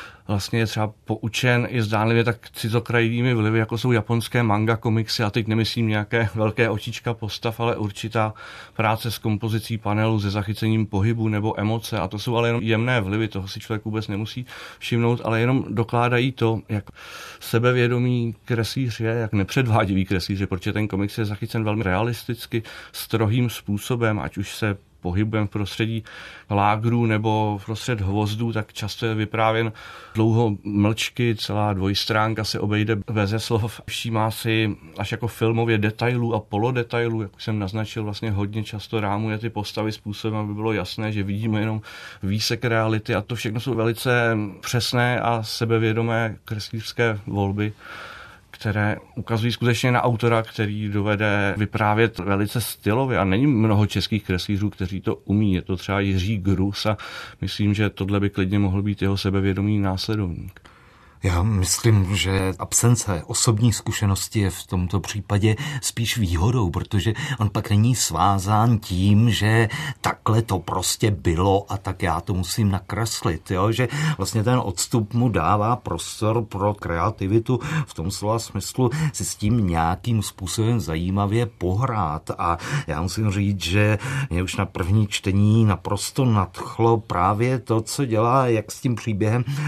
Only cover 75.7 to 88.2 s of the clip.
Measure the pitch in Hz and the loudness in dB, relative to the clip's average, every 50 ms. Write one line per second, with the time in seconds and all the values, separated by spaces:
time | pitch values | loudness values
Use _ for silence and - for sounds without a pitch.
75.7 | 123 107 - - 85 82 - - - - 110 107 110 120 110 - - 95 98 104 | 0 -2 -2 -6 -6 -6 -6 -8 -6 -2 0 0 0 0 -2 -4 -4 0 0 0
76.7 | 101 - - 90 85 85 87 110 110 - 98 95 107 117 113 - 127 120 147 147 | 0 -2 -4 -4 -2 0 0 0 -2 -2 -2 2 2 2 2 2 -2 -2 -2 -2
77.7 | 156 160 131 - - - 80 92 101 - 101 107 113 113 - - - 101 - - | -2 -2 -4 -4 -6 -6 -6 -6 -4 -4 -2 -2 -2 -2 -4 -6 -8 -8 -6 -6
78.7 | - - 127 120 - 156 160 147 - - 95 - - - 104 107 120 120 104 87 | 0 2 2 2 2 0 -2 -2 -2 -4 -6 -6 -6 -2 0 2 2 2 2 2
79.7 | 82 82 82 82 90 - - 120 117 107 98 - - - 95 90 - - 107 113 | 2 2 2 0 0 -2 -2 0 0 0 0 -2 -6 -8 -8 -6 -2 0 2 2
80.7 | 120 113 78 76 80 82 87 92 95 101 101 98 104 117 120 104 - - 92 90 | 2 0 0 -2 -2 -2 0 0 2 2 2 2 2 2 0 -2 -4 -4 -2 0
81.7 | 92 107 127 131 117 107 90 76 76 78 - - - - 95 85 85 85 - - | 0 2 0 0 0 0 0 0 -2 -4 -6 -8 -6 -2 0 0 0 -2 -2 -4
82.7 | 143 143 123 - 73 78 87 90 - 107 110 104 95 101 101 101 101 95 - 85 | -4 -4 -2 -2 -4 -2 -2 -4 -2 0 0 0 2 2 2 2 0 0 -2 0
83.7 | 92 104 104 107 107 104 - 135 139 135 139 - 82 87 92 92 - - 98 - | 2 2 4 4 2 0 -2 -4 -4 -4 -4 -2 -2 -2 -2 -2 -2 -2 -2 -2
84.7 | - - 92 87 101 110 107 101 - - - 101 95 98 104 104 107 117 113 107 | -2 -4 0 2 4 4 2 2 -2 -4 -2 0 2 4 4 6 6 6 6 4
85.7 | 92 80 - 95 104 95 - - - - 131 123 110 101 92 - - - - - | 2 0 -2 -4 -4 -4 -4 -4 -2 0 2 4 4 2 2 0 -4 -12 -12 -8
86.7 | - - 113 117 117 110 - - 87 87 87 98 104 104 120 127 131 123 - - | -2 2 4 4 4 4 2 -2 0 2 2 2 2 2 2 0 0 -2 0 0
87.7 | 117 113 110 - - - 139 120 110 107 | 0 0 0 -2 -4 -4 -2 0 2 2